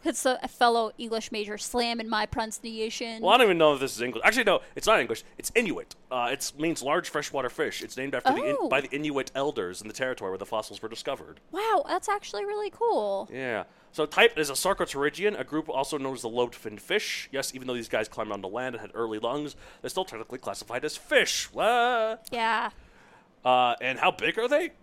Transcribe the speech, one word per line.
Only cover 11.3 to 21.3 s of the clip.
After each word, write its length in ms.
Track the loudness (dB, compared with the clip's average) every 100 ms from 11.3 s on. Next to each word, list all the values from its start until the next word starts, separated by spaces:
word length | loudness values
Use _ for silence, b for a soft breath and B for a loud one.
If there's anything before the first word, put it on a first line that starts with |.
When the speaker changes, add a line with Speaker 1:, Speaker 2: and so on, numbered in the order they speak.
| -20 _
Speaker 1:
Wow, 320 | -4 0 0 0
that's 180 | -4 -2
actually 380 | -4 -4 -8
really 240 | -6 -4 -6
cool. 600 | -2 0 2 0 -2 -6
Speaker 2:
Yeah. 320 | -6 -4 -2 -4 b b
So 120 | -4
type 320 | -2 6 6 6
is 140 | -2
a 40 |
sarcopterygian, 840 | 0 0 0 -2 0 -2 0 -2 -2
a 40 |
group 260 | -4 -4 -2
also 260 | -2 -2 -2
known 160 | -4
as 80 | -4
the 60 | -4
lobed-finned 540 | 0 0 0 -12 -12
fish. 480 | -2 -2 -2 -8 -6
Yes, 220 | -6 -6
even 120 | -6 -6
though 60 |
these 140 | -6 -2
guys 200 | -2 -2
climbed 240 | -4 -6
onto 160 | -4 -6
land 260 | -4 -6
and 80 | -6
had 80 | -12
early 260 | -6 -4 -2
lungs, 360 | -2 -4 -6 -12 B B
they're 80 | -8
still 160 | -6
technically 340 | -6 -8 -10 -10
classified 460 | -8 -8 -8 -6
as 140 | -6 -8
fish. 500 | 2 2 4